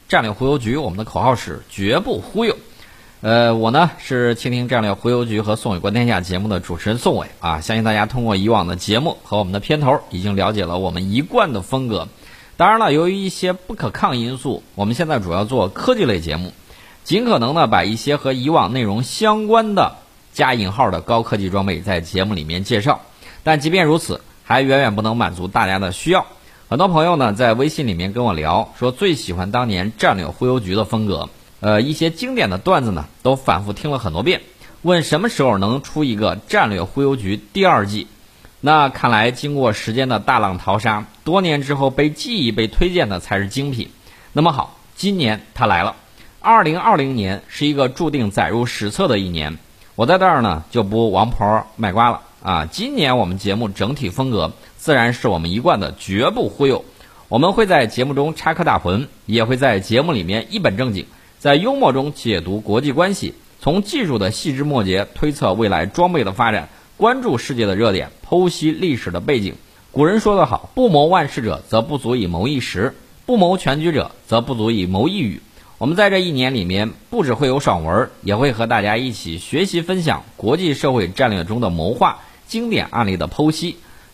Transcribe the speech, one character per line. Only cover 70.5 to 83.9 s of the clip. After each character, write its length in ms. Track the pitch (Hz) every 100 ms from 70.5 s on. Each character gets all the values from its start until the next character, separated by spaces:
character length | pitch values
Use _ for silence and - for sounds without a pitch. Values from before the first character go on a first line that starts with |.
| 104 - -
，“不 140 | 247
谋 160 | 147 151
万 240 | 185 143
事 120 | -
者， 220 | 107 71 -
则 120 | 110
不 160 | 120 147
足 200 | 113 127
以 100 | 90
谋 220 | 85 117
一 100 | 143
时； 340 | - 87 - - - - -
不 120 | 240
谋 200 | 175 185
全 220 | - 143
局 140 | 165
者， 180 | 143 69 - -
则 140 | 113
不 120 | 123
足 160 | 120 110
以 160 | 113 90
谋 220 | 95 143
一 140 | 202
羽。” 200 | 120 78 - - - -
我 60 | 120
们 100 | 175
在 140 | 202
这 100 | 190
一 100 | 180
年 240 | 139 131
里 120 | 131 90
面， 260 | 95 110 - -
不 140 | 233
只 100 | 147
会 140 | - 139
有 140 | 131
爽 240 | 135 92 80
文 100 | 95
儿， 160 | 127 -
也 140 | 92 104
会 160 | 143
和 160 | 113 117
大 140 | 117
家 160 | 101 110
一 160 | 131
起 240 | 107 82 82
学 260 | - 151
习 180 | 196 170
分 220 | 165 185
享 220 | 160 85 - -
国 220 | 101 160
际 160 | 185
社 180 | 135 147
会 160 | 123 87
战 220 | 95 127
略 160 | 98 85
中 160 | 117
的 80 | 110
谋 240 | 82 82
划、 260 | 120 180 - - - -
经 220 | 220 240
典 180 | 175 -
案 160 | - 107
例 80 | 92
的 140 | 78
剖 200 | - 151
析。 280 | 156 170 - -